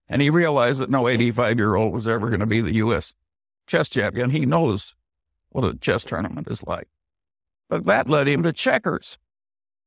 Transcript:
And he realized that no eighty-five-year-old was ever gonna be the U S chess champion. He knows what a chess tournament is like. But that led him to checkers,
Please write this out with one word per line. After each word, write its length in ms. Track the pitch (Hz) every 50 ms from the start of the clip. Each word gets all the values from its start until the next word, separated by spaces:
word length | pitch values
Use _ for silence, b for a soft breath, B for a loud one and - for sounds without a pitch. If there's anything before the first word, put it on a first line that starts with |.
| _
And 140 | - - 131
he 80 | 143 147
realized 520 | 156 175 170 156 147 135 120 123 139 131
that 100 | 127 -
no 160 | 135 135 120
eighty-five-year-old 840 | 123 127 113 120 117 107 120 123 107 117 110 101 107 98 101 110 104
was 160 | 85 120 107
ever 220 | 113 113 113 104 117
gonna 160 | 113 90 104
be 160 | 110 107 117
the 140 | 113 80 104
U 180 | 110 107 117 104
S 220 | - - - - _ _ _ _ _ _ _ _ _ _
chess 240 | - - 165 156 -
champion. 400 | - 123 101 98 - 117 123 127
He 160 | 143 156 143
knows 500 | 123 160 170 165 120 95 98 - - - _ _ _ _ _ _ _ _ _ _ _
what 140 | - 131 120
a 120 | 76 58
chess 280 | - - - 92 113 -
tournament 440 | - - 80 101 82 82 76 -
is 160 | - - - -
like. 240 | - 90 - - _ _ _ _ _ _ _ _ _ _ _ _ _ _ _ _ -
But 160 | 170 170 156
that 220 | 175 208 247 -
led 200 | - 156 147 139
him 160 | 139 147 170 165
to 100 | 165 -
checkers, 640 | - - 262 - 240 - 170 - - - - - - _ _ _ _ _ _ _ _ _ _ _ _ _